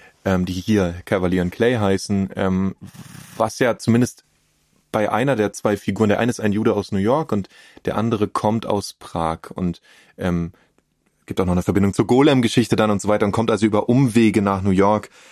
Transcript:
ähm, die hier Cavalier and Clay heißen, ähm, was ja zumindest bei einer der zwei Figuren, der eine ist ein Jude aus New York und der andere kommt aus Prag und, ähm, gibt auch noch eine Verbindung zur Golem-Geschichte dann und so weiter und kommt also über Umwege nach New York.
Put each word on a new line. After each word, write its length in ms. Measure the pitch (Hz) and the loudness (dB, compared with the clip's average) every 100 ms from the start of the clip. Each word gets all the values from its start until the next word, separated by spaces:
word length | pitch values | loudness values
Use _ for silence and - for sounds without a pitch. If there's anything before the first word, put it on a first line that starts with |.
| - _ | -20 _
ähm, 200 | - 92 | -2 0
die 80 | 90 | -2
hier 420 | 90 92 107 90 87 - | -4 -2 0 0 -4 -4
Cavalier 360 | 101 90 90 | -2 0 0
and 100 | 87 | -2
Clay 240 | - 117 123 | 0 0 0
heißen, 540 | 101 98 - 101 95 - | 0 -2 -2 -4 -4 -4
ähm, 380 | 98 92 98 - - - - - - - | -2 -2 -4 -8 -16 -20 -20 -20 -12 -6
was 220 | 110 - | -4 0
ja 200 | 127 107 | -2 0
zumindest 460 | - 117 123 - _ _ _ _ _ _ _ | 0 2 0 -4 _ _ _ _ _ _ _
bei 200 | 113 104 | -2 0
einer 240 | 120 139 | 0 0
der 200 | 123 104 | 0 -2
zwei 240 | - 113 101 | -2 -2 -2
Figuren, 320 | - 98 110 | -4 0 2
der 80 | 101 | 2
eine 120 | 117 | 0
ist 100 | 120 | -2
ein 120 | 110 | -2
Jude 220 | 101 113 | 0 0
aus 180 | 104 98 | 0 -2
New 60 | 98 | -2
York 340 | 101 143 151 | 0 0 -2
und 160 | 104 95 - - - - | -4 -6 -14 -20 -12 -6
der 100 | - | -4
andere 320 | 117 113 101 | -2 -2 -2
kommt 380 | - 107 113 - | -2 -2 -2 -2
aus 260 | 101 - | -4 -6
Prag 580 | - - 87 82 82 - | -12 -12 -4 -4 -4 -10
und, 260 | - 90 85 _ _ _ - | -6 -6 -6 _ _ _ -8
ähm, 340 | 92 87 85 - _ _ _ _ _ _ | -4 -2 -4 -10 _ _ _ _ _ _
gibt 160 | - - | -8 -4
auch 60 | 92 | 0
noch 60 | |
eine 100 | 90 | 0
Verbindung 320 | 90 95 101 | 0 0 0
zur 120 | 98 120 | 0 2
Golem-Geschichte 720 | 127 147 135 113 - 113 110 | 4 4 4 2 0 2 2
dann 140 | 107 | 2
und 100 | 101 | 0
so 80 | 98 | 0
weiter 160 | 104 | 2
und 80 | 104 | 2
kommt 180 | 101 117 | 0 0
also 140 | 107 | 2
über 240 | 110 104 - | 2 2 2
Umwege 540 | 123 135 107 113 104 | 2 4 4 4 4
nach 180 | 101 98 | 2 0
New 100 | 95 | 2
York. 380 | 92 98 107 - - - | 4 4 2 -2 -16 -20